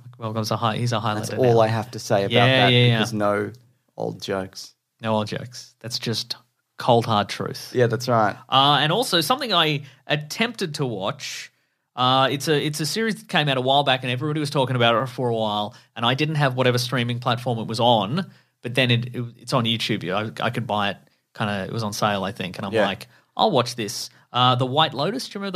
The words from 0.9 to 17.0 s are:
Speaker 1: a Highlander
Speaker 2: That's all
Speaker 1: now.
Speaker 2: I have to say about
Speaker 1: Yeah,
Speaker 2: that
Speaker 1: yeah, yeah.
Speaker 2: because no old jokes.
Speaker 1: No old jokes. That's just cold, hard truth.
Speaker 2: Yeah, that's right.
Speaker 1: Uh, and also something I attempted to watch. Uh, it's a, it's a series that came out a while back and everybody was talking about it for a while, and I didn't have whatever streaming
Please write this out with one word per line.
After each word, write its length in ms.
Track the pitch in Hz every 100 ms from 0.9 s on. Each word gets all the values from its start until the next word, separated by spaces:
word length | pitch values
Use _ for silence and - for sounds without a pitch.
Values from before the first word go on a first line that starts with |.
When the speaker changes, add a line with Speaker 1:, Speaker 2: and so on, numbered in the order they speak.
Speaker 1:
a 80 | 113
Highlander 280 | 107 104 107
Speaker 2:
That's 80 | -
all 160 | 127
Speaker 1:
now. 60 | 117
Speaker 2:
I 80 | 110
have 220 | 113 104
to 60 | 110
say 260 | - 104
about 80 | 98
Speaker 1:
Yeah, 340 | 117 123 131 127
Speaker 2:
that 60 |
Speaker 1:
yeah, 140 | 123 123
yeah. 120 | 117
Speaker 2:
because 140 | 104
no 400 | 107 104 104 104 104 _ _ _ -
old 240 | 113 -
jokes. 520 | - 98 92 - - _ _ _
Speaker 1:
No 140 | 113
old 140 | 110 104
jokes. 460 | - - - - _
That's 180 | 110 120
just 380 | - 110 - - _ _ _ _
cold, 300 | - 120 113
hard 220 | 107 98
truth. 420 | - - - -
Speaker 2:
Yeah, 120 | 123 120
that's 220 | 110 123
right. 280 | 117 107 - -
Speaker 1:
Uh, 300 | 127 139 143
and 100 | 151
also 280 | 185 262 175
something 320 | 160 294 262
I 300 | 180 156 147 - - -
attempted 680 | 151 151 - 240 233 185 147
to 100 | 135
watch. 680 | 107 98 - - - - _ _ _ _
Uh, 340 | - 127 131 135
it's 180 | 139 -
a, 160 | 147
it's 160 | 139 147
a 60 | 156
series 300 | 214 226 220
that 120 | -
came 200 | 175 147
out 100 | 131
a 20 |
while 240 | 127 139
back 180 | 139 131
and 80 | 127
everybody 300 | 123 151 151
was 100 | 147
talking 260 | 151 127 127
about 240 | 117 117
it 40 | 127
for 200 | 123 123
a 60 |
while, 400 | 113 110 104 104 - _
and 100 | -
I 100 | 117
didn't 220 | 135 151 156
have 180 | 143 127
whatever 220 | 127 120
streaming 420 | 123 131